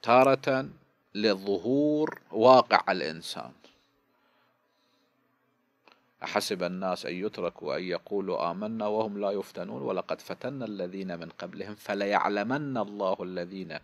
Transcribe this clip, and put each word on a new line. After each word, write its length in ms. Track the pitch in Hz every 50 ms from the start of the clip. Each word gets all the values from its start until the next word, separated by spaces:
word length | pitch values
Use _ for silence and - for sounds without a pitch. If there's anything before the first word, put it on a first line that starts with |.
تارة 680 | - 113 117 127 131 135 135 135 - 147 135 131 135 139 - - _ _ _ _ _ _ _
لظهور 1040 | 104 107 110 101 95 95 101 98 90 85 117 131 139 147 151 151 151 151 - - - _ _
واقع 600 | - 110 110 127 131 127 120 - 107 87 - -
الإنسان. 600 | 95 92 67 78 80 82 - - - - 57 62 - _ - - _ _ _ _ _ _ _ _ _ _ _ _ _ _ _ _ _ _ _ _ _ _ _ _ _ _ _ _ _ _ _ _ _ _ _ _ _ _ _ _ _ _ _ - - _ _ _ _ _ -
"أحسب 400 | - - 104 - - 104 90 90
الناس 420 | 87 92 92 95 92 90 - -
أن 80 | - 87
يتركوا 640 | 90 95 107 - - 90 85 - - 85 78 67
أن 60 | 76 92
يقولوا 680 | 92 90 - - - 104 101 98 95 90 - 78 87
آمنا 360 | 85 95 107 110 113 113 107
وهم 340 | 104 107 110 110 107 101 101
لا 100 | 104 98
يفتنون 500 | 101 101 95 - - 95 92 98 110 131
ولقد 400 | 139 120 98 92 - - 80 -
فتنا 440 | - - 95 - - 127 139 135 123
الذين 540 | 110 104 98 90 90 92 98 95 92 87 85
من 100 | 82 85
قبلهم 460 | - _ 101 92 92 95 95 101 104
فليعلمن 1000 | - - - 104 101 101 101 101 95 - 95 101 101 101 113 135 147 151 139 131
الله 400 | 117 104 101 101 101 101 92 98 -
الذين 580 | 87 92 92 90 87 90 98 95 92 82 76 73